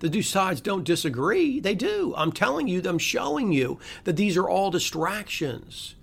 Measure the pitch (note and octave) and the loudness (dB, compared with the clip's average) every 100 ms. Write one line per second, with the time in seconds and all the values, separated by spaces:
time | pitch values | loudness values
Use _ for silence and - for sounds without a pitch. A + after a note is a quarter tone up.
0 | E3 G3 - G3 F#3+ D#3 G#3+ F#3+ E3+ E3 | -2 0 0 2 2 0 -2 -2 0 0
1 | D#3+ A#2+ E3 F#4 D4 C4+ F#3+ G3 F#4 G#4 | 0 0 2 4 2 2 0 0 0 0
2 | D#4 - D#3+ D#3+ G#3 E3 D3 F3+ F3+ E3+ | -2 0 -2 2 2 2 0 0 0 0
3 | - B2 C#3 D3+ A3 C#3 B2+ - - - | 0 0 0 0 2 2 2 -2 -12 -6
4 | - D#3+ G#3 F3 F#3+ F#3 G3 E3+ - D#3+ | -2 0 2 2 2 2 2 0 -2 -2
5 | E3+ G#3 G#3 - D3 A2+ - - - - | -2 -4 -6 -6 -4 -6 -12 -14 -16 -16